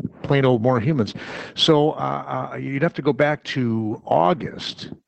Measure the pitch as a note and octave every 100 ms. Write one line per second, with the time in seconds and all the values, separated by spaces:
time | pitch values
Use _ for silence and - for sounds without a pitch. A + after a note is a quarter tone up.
0 | - - - C#3+ C3 B2 A#2+ B2 A2+ D3+
1 | G2 - - - - - - D3+ D3+ C3+
2 | C#3 C#3 C#3 C3+ C3 B2+ C3+ C#3 E3 -
3 | C#3+ C3 D3 D3+ - C3+ A#2+ A2 G#2+ A2
4 | - B2 F3 F3+ - - - - - -